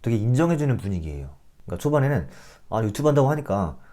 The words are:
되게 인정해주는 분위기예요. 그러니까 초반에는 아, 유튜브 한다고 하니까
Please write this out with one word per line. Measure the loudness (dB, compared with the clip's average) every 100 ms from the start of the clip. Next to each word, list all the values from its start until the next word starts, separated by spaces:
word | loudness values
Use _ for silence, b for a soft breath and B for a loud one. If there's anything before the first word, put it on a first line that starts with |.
되게 | -2 0
인정해주는 | 2 2 2 2 0 -2
분위기예요. | -2 -6 -6 -8 -12 -16 -20 -20 -12
그러니까 | -6
초반에는 | 0 2 2 0 -4 B B B B
아, | -2
유튜브 | -2 0 2
한다고 | 4 4
하니까 | 2 -2 -2 -2 -6 b